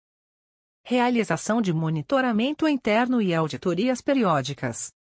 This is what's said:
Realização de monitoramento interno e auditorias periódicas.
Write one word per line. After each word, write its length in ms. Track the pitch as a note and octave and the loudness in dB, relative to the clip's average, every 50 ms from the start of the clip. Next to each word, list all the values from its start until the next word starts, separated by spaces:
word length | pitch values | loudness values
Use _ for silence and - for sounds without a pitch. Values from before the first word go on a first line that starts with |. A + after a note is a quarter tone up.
| _ _ _ _ _ _ _ _ _ _ _ _ _ _ _ _ _ - | _ _ _ _ _ _ _ _ _ _ _ _ _ _ _ _ _ -2
Realização 720 | B3 B3+ A#3+ B3 B3 A#3 G3+ - E3 D3+ - - G#3+ A#3+ | 0 0 2 2 2 0 0 0 -2 -4 -2 -2 -2 0
de 100 | A3 F#3 | 0 0
monitoramento 960 | D#3+ D#3+ D#3+ D#3+ D#3+ D#3 C#3+ - C#4 C4 C4 B3 A3+ G#3 A#3 C#4 D4+ - D#4+ | 0 0 0 -2 -2 -4 -2 0 0 0 2 2 0 0 0 -2 -2 0 0
interno 540 | D#4 D4 B3+ - A3+ G#3 A3+ B3 A#3+ B3+ A#3+ | 0 0 0 0 0 2 2 2 2 2 2
e 140 | G#3+ F#3 E3 | 2 2 2
auditorias 680 | E3 D#3+ D3+ D#3+ E3 - F#3+ E3+ F3 A3+ B3+ B3+ B3 | 0 0 -2 -4 -4 -2 -2 0 0 0 0 -2 -2
periódicas. 880 | - - C#4 C4+ A3+ F#3 D#3+ C#3+ B2+ C3+ C#3 - - B2 A2+ - - - - _ | 0 0 0 2 2 2 2 2 0 -2 -6 -6 -6 -6 -4 -6 -8 -8 -10 _